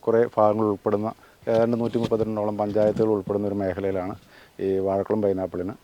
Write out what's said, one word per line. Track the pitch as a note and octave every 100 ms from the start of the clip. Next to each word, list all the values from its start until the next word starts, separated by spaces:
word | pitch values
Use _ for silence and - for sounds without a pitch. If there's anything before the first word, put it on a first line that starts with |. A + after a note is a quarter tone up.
| -
കുറേ | A2+ A#2+ -
ഭാഗങ്ങൾ | G#2+ G#2+ G#2+
ഉൾപ്പെടുന്ന | G2+ - G#2 G#2+ - - _ -
ഏതാണ്ട് | A2+ A#2 A#2
നൂറ്റി | A#2 A2+
മുപ്പത്തിരണ്ടോളം | A2+ A2+ A2 A2 G#2+ G#2
പഞ്ചായത്തുകൾ | G#2 G#2 G#2+ G#2 A2 G#2
ഉൾപ്പെടുന്ന | F#2+ G2+ G#2
ഒരു | G2+
മേഖലയിലാണ് | G2 F2+ G2 F#2+ F#2 F#2+ - - - _ F#2+
ഈ | F#2+ F#2+
വാഴക്കുളം | F#2+ F#2+ G#2+ G#2
പൈനാപ്പിളിന് | F#2+ F#2 F2+ F2+ -